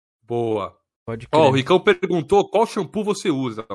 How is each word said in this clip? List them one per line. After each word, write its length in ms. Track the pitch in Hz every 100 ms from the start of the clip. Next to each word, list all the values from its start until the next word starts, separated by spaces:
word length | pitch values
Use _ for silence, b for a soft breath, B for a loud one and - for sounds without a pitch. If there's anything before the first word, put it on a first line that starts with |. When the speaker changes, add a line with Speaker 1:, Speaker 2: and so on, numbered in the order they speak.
| _ _
Speaker 1:
Boa. 560 | _ 120 117 107 87 - _ _
Speaker 2:
Pode 240 | - 113 -
Speaker 1:
Ó, 60 | 151
o 40 |
Speaker 2:
crer. 100 | 147
Speaker 1:
Ricão 240 | 135 131 185
perguntou 720 | 208 185 180 175 131 202 -
qual 160 | 208 226
shampoo 380 | 214 156 214
você 260 | 208 196 190
usa, 340 | 135 127 107 -